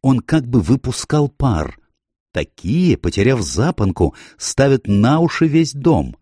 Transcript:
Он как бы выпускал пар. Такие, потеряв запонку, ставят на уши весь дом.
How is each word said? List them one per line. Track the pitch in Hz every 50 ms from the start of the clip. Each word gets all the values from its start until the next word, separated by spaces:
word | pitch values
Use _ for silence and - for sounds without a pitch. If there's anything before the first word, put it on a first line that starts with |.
Он | - 131 131 120
как | - - 156 160 131
бы | 123 120 120
выпускал | 90 78 127 - - 131 123 - - _ - 151 147 139
пар. | _ _ 139 131 101 78 76 65 - _ _ _ _ _ _ _ _ _ _ _
Такие, | _ 90 - _ _ - - 90 135 170 185 175 135
потеряв | - - 90 - 98 101 127 135 120
запонку, | 92 69 - - 123 170 - - 107 95 87 - 90 78 - - - - _
ставят | _ - - - - 135 139 135 131 _
на | 104 101 101 107 123 147 160
уши | 170 165 - - 165
весь | 160 143 160 165 156 -
дом. | 143 127 170 160 90 69 62 - _